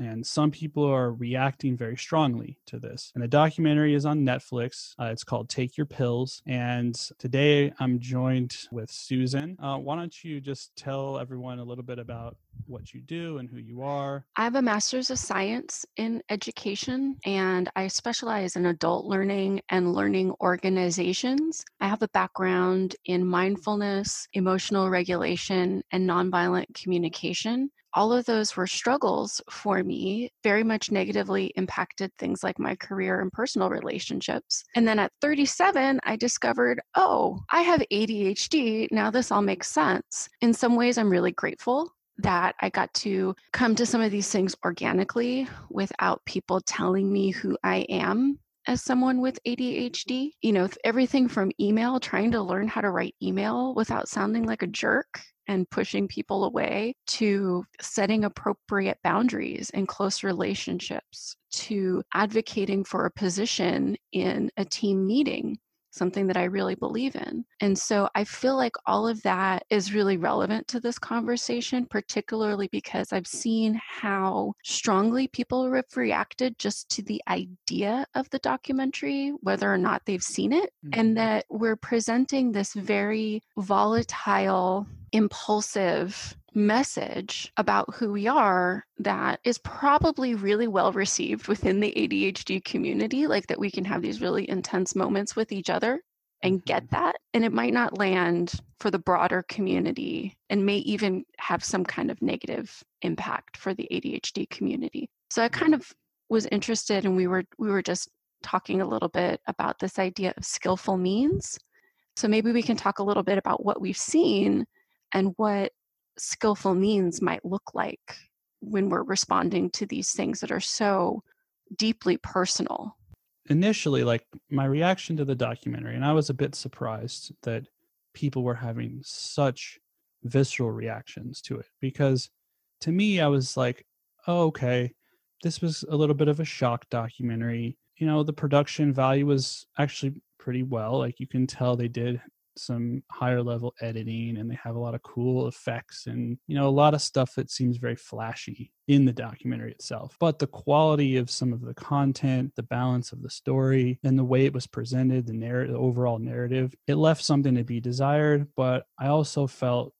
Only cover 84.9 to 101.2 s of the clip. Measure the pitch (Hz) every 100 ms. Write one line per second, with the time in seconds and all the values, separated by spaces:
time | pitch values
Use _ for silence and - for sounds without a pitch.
84.9 | - - 220 208 - - 208 214 208 185
85.9 | 160 175 - - - _ 208 208 226 277
86.9 | - - - 196 - - - 208 202 -
87.9 | - 220 202 214 285 208 185 180 196 -
88.9 | - 202 196 - - 240 233 - - 285
89.9 | 294 320 294 254 226 196 208 233 190 180
90.9 | 202 196 - - 220 - 208 - 196 208
91.9 | - 208 101 - - - 190 - - 180
92.9 | 202 220 254 302 202 - - 196 196 190
93.9 | 226 - 214 208 202 - 190 - 180 185
94.9 | - 185 196 202 - 220 196 175 175 226
95.9 | 277 - _ _ _ 180 190 - 175 -
96.9 | - 349 - - 240 226 214 240 233 233
97.9 | 190 196 190 175 170 170 - - _ 208
98.9 | 185 170 180 180 180 - - 185 180 180
99.9 | - - 156 196 - _ 202 196 202 -
100.9 | 208 208 185